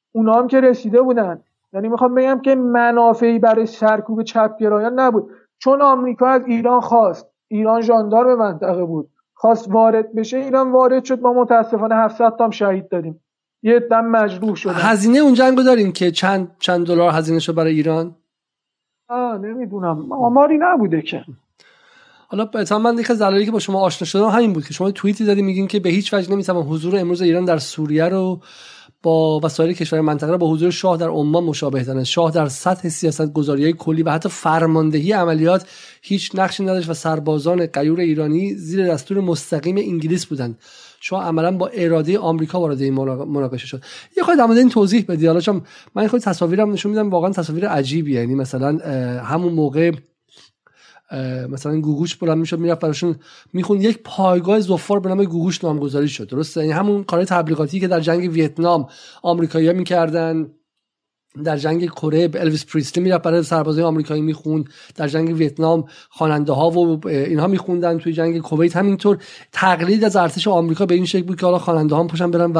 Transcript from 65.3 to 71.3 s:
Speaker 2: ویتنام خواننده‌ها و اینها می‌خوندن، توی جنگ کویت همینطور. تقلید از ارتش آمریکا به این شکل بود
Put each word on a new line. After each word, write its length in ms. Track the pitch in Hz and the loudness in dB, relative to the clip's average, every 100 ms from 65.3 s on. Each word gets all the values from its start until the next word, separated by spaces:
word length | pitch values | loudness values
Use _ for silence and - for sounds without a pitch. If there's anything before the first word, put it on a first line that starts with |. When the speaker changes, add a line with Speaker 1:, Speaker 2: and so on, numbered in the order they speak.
| 165 | 0
Speaker 2:
ویتنام 480 | 151 143 160 165 - - - | -2 0 0 0 -2 -14 -20
خواننده‌ها 600 | - 156 151 147 135 165 | -4 0 0 0 0 2
و 380 | 170 170 156 175 | 2 2 0 -2
اینها 380 | 143 139 156 175 | -2 0 0 0
می‌خوندن، 520 | 190 185 175 170 165 | 0 -2 -2 0 -2
توی 140 | 165 | -4
جنگ 260 | 160 165 165 | -2 -2 -4
کویت 380 | 156 156 170 170 | -4 0 0 2
همینطور. 420 | 202 196 202 190 - - - | 0 0 0 0 -4 -20 -14
تقلید 520 | - 190 175 170 214 | -2 0 0 2 2
از 120 | 214 190 | 2 2
ارتش 320 | 170 180 208 | 0 0 0
آمریکا 380 | 180 170 160 196 | 0 0 0 0
به 80 | |
این 100 | 180 | 0
شکل 220 | 180 190 | 0 -2
بود 140 | 180 | -4